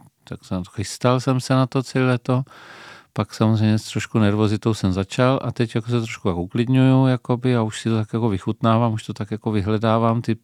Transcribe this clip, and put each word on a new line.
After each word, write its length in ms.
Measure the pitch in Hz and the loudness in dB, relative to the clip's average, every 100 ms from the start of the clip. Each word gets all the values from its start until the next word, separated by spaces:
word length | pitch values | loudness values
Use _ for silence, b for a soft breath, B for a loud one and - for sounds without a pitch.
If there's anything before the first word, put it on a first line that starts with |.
| - _ | -20 _
tak 200 | - - | -18 -18
jsem 180 | - 92 | -8 -8
to, 80 | 90 | -6
chystal 500 | - 98 - 123 127 | -8 -10 -2 0 2
jsem 200 | 139 127 | 0 -2
se 140 | - | 0
na 120 | 131 131 | 0 0
to 160 | 139 | -2
celé 220 | 123 135 127 | -4 0 0
léto, 360 | 123 - 127 135 B B B B B B | 0 0 -2 -2 B B B B B B
pak 220 | - 104 | -6 -6
samozřejmě 440 | - 110 110 107 110 | 0 2 4 2 0
s 120 | - | -2
trošku 280 | - - 117 | -8 -4 2
nervozitou 560 | 104 104 107 107 113 | 2 2 2 0 -2
jsem 180 | 110 95 | 0 0
začal 480 | 90 95 - 127 135 | -2 -2 0 2 2
a 100 | 120 | -4
teď 220 | - 117 | -4 -4
jako 160 | 120 113 | -4 -2
se 80 | 120 | -4
trošku 280 | 113 - 104 | -4 -4 -4
jako 140 | 87 | -2
uklidňuju, 640 | 90 120 120 131 131 131 131 | -2 -2 2 4 4 6 4
jakoby, 500 | 127 - 120 127 123 | 0 -2 -2 0 0
a 60 | |
už 180 | 110 - | -2 -4
si 80 | 113 | -2
to 80 | 110 | -2
tak 160 | 107 | -2
jako 160 | 113 117 | -2 -2
vychutnávám, 640 | 95 - 107 117 113 117 | -2 -4 0 2 4 2
už 120 | 110 - | -2 -6
to 60 | |
tak 180 | - 107 | -10 -8
jako 200 | 107 120 | -6 -2
vyhledávám, 680 | 107 95 107 113 113 113 113 | -2 0 0 2 2 2 0
ty, 120 | 120 113 | -2 -6